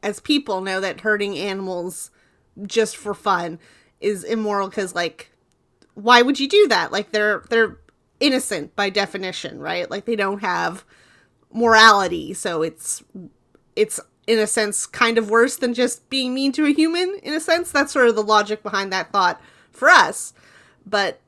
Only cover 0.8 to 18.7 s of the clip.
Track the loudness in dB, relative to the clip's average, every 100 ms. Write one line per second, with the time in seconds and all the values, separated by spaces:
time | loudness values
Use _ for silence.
0.8 | -4 -4 -2 0 -2 -6 -6 -6 -6 -6
1.8 | -8 -10 -16 _ _ _ _ -16 -4 -2
2.8 | -2 -4 -10 -6 -2 -2 -2 -12 _ _
3.8 | _ -6 -4 -4 -4 -4 -2 -2 -4 -6
4.8 | -6 -4 -6 -8 -20 _ _ _ _ _
5.8 | _ -4 4 6 4 0 2 4 4 2
6.8 | 0 -4 -4 -2 0 -2 -2 0 0 -4
7.8 | _ _ _ -2 0 0 -2 -6 -6 -4
8.8 | -2 -2 -4 -4 -8 -8 -12 -10 -8 -6
9.8 | -6 -8 -4 -2 -2 -4 -4 -4 -4 -6
10.8 | -18 _ _ _ _ _ _ 0 6 8
11.8 | 10 8 2 -4 -8 -8 -4 -2 -4 -6
12.8 | -10 -10 _ -20 -20 _ _ _ _ -4
13.8 | -2 -4 -14 _ -2 0 0 -2 -2 -4
14.8 | -6 0 0 0 2 2 2 0 -4 0
15.8 | -2 -4 -6 -4 -2 -2 -2 0 2 2
16.8 | 2 0 -4 -6 -6 -6 0 -2 0 -2
17.8 | 0 2 2 2 2 2 2 -6 -6